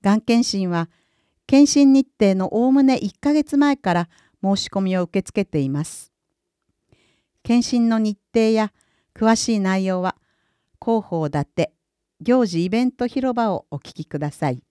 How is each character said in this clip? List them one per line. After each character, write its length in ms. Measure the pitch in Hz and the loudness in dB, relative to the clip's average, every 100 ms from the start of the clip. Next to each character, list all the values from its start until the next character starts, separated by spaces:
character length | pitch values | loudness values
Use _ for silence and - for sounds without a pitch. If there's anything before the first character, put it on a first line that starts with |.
が 160 | 202 214 | 0 -2
ん 60 | |
検 260 | - 233 240 | 0 0 0
診 220 | 196 185 | -4 -4
は、 180 | 170 165 _ _ _ _ _ - | -4 -6 _ _ _ _ _ 0
検 240 | 277 285 | 4 6
診 220 | 285 277 | 6 6
日 140 | 269 269 _ | 6 2 _
程 160 | 202 | 0
の 200 | 190 185 | 2 -2
お 120 | 214 247 | 0 2
お 60 | |
む 100 | 269 | 4
ね 140 | 269 254 | 4 2
一 220 | 202 - | -4 -6
ヶ 140 | 285 | 0
月 240 | 302 294 285 | 0 0 0
前 200 | 294 277 | 2 0
か 180 | - | -2
ら 140 | 175 170 _ _ _ | -2 -2 _ _ _
申 140 | 196 196 | -2 -2
し 120 | - | -4
込 120 | 196 | -4
み 160 | 190 185 | -2 -2
を 40 | |
受 200 | 175 196 | -2 -4
け 40 | 185 | -4
付 180 | - | -6
け 60 | 196 | -4
て 100 | 156 | -2
い 100 | 135 | -2
ま 140 | 143 | -4
す。 280 | 160 - - _ _ _ _ _ _ _ _ _ _ _ _ _ | -6 -12 -20 _ _ _ _ _ _ _ _ _ _ _ _ _
検 240 | - 240 240 | 0 0 2
診 220 | 247 233 | 0 0
の 100 | 226 | 0
日 200 | 214 208 _ | -2 -6 _
程 160 | 233 220 | 0 2
や 220 | 220 214 _ _ _ _ | 2 -2 _ _ _ _
詳 200 | - 220 226 | -2 0 2
し 180 | - | 0
い 60 | 220 | -2
内 240 | 190 190 | 0 -2
容 180 | 190 185 | -2 -4
は、 140 | 180 - _ _ _ _ _ _ | -4 -8 _ _ _ _ _ _
広 260 | - 226 202 | -2 -2 -2
報 200 | 170 151 | -6 -4
伊 40 | |
達、 380 | 147 139 - 165 _ _ _ _ _ | -4 -6 -4 -4 _ _ _ _ _
行 260 | 165 254 226 | 0 2 2
事 180 | 165 | -2
イ 40 | 180 | -2
ベ 160 | 220 | 0
ン 80 | 254 | -2
ト 140 | - 247 | -2 -6
広 280 | - 262 | -4 -4
場 180 | 240 226 | -2 -2
を 140 | 180 - | -4 -8
お 60 | 139 | -14
聞 180 | - | -14
き 100 | - | -16
く 140 | 160 147 | -12 -8
だ 120 | 147 | -8
さ 200 | - 151 | -6 -6
い。 120 | 127 _ | -6 _